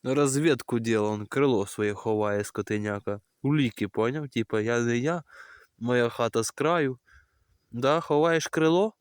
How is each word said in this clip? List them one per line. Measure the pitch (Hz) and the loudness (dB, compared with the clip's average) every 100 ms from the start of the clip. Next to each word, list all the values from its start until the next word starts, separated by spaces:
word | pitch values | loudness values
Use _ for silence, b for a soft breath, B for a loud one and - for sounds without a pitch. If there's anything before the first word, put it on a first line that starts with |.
Розвідку | 127 139 143 135 160 127 - 120 | 0 0 2 2 2 0 0 -2
ділав, | 113 110 104 | 2 2 2
он | 107 104 | -2 -4
крило | 135 143 110 101 | 0 2 2 -2
своє | - 104 | -2 -2
ховає, | 101 113 107 104 104 | -2 -2 0 0 -2
скотиняка. | 101 - 101 107 104 101 101 101 _ _ | -4 -6 -4 -4 -2 -6 -6 -8 _ _
Уліки, | 135 151 127 - 101 | -2 0 0 -2 -4
поняв? | - 117 147 143 | 0 -2 -2 -6
Типа, | 113 110 110 | -6 -2 -2
я | 107 120 | 0 0
не | 120 120 | 0 0
я, | 139 175 - B B B B _ | -2 -4 -8 B B B B _
моя | 117 123 120 | 0 2 2
хата | - 117 113 | 0 -2 0
з | 113 | -4
краю. | - 147 170 139 127 b b b b b _ _ | -2 0 0 0 -4 b b b b b _ _
Да, | 117 131 160 | -2 2 2
ховаєш | - 147 165 165 - | 2 2 4 2 -2
крило? | 170 160 175 214 _ | 0 2 4 0 _